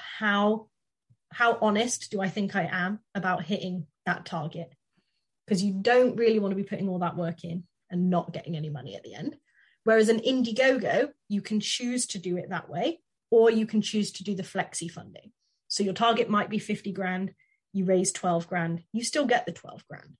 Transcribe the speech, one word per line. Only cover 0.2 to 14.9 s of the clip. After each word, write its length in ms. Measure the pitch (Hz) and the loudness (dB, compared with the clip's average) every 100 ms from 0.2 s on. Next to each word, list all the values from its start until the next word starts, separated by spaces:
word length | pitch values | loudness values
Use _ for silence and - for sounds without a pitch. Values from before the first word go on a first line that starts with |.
| 214 202 208 220 - _ _ _ _ _ _ | 0 4 4 2 -4 _ _ _ _ _ _
how 260 | - 233 226 | 0 2 4
honest 500 | 214 208 240 - - | 2 2 0 -4 -6
do 100 | 202 | -4
I 80 | 190 | -2
think 260 | 214 196 | -2 -2
I 140 | 196 165 | -2 -2
am 300 | 185 180 214 _ | -2 -2 -4 _
about 300 | 196 180 180 | -6 -2 -2
hitting 420 | 175 208 185 185 151 _ - | -2 -4 -4 -6 -10 _ -6
that 200 | 170 165 | -6 -6
target? 460 | 165 156 165 165 _ _ _ _ _ _ _ - | -6 -6 -8 -12 _ _ _ _ _ _ _ -2
'Cause 140 | 190 | 0
you 100 | 202 | 0
don't 440 | 190 220 247 254 214 | 0 4 6 6 4
really 220 | 233 220 | 4 4
wanna 160 | 196 | 2
be 100 | 196 | -2
putting 240 | 196 208 190 | -4 -4 -4
all 120 | 185 | -2
that 160 | 170 151 | -2 -2
work 280 | 170 170 | -4 -6
in 200 | 175 175 175 _ _ | -8 -10 -10 _ _
and 200 | 175 180 | 0 2
not 220 | 180 - | 2 0
getting 240 | 165 - 160 | -6 -8 -8
any 140 | 151 | -6
money 240 | 147 113 | -8 -10
at 80 | 98 | -14
the 120 | - | -14
end. 220 | 98 269 - _ _ _ _ | -10 -10 -10 _ _ _ _
Whereas 240 | 220 220 214 | 4 6 6
an 120 | 226 | 4
Indiegogo, 920 | 247 262 233 220 262 262 196 220 294 - - | 2 2 2 2 2 2 2 0 0 -4 -6
you 120 | 202 | -4
can 200 | - 214 | -2 -2
choose 460 | 208 - 240 247 - | -2 -4 -4 -4 -4
to 100 | 190 | -6
do 180 | 180 180 | -4 -6
it 140 | - | -4
that 180 | 175 - | -8 -6
way, 320 | 175 254 339 _ _ _ | -4 -2 -4 _ _ _
or 200 | 226 226 | 6 6
you 160 | 220 220 | 6 2
can 140 | 220 | 0
choose 320 | 208 214 202 | 0 0 -2
to 120 | - | -4
do 100 | 190 | -6
the 80 | 180 | -6
flexi 480 | 160 185 - - 170 | -4 -4 -4 -6 -10